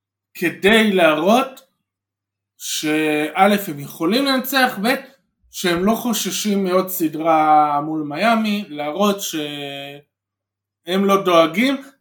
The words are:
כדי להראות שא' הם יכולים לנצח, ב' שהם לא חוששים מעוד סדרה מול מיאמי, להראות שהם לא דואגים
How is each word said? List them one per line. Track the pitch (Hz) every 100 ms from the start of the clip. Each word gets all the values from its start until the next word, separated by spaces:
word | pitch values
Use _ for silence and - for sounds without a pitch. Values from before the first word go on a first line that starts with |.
| _ _ _
כדי | - 165 - 190 220 220
להראות | 185 165 151 180 240 262 - _ _ _ _ _ _ _ _ _ _
שא' | - - 156 156 156 151 151 180 202 202 175
הם | 143
יכולים | 139 - 165 240
לנצח, | 277 262 262 277 254 208
ב' | 220 269 - _ _ _ _
שהם | - 180 170
לא | 196
חוששים | 220 247 214 190 - 208 202
מעוד | 190 185 185
סדרה | - 156 151 165 160 156 151 151 143
מול | 151 156
מיאמי, | 147 151 220 226 214 208 185
להראות | 147 147 170 208 196
שהם | - 160 147 147 143 139 139 143 - _ _ _ _ _ _ _ - 190
לא | 196 196
דואגים | 190 170 160 170 262 269 - _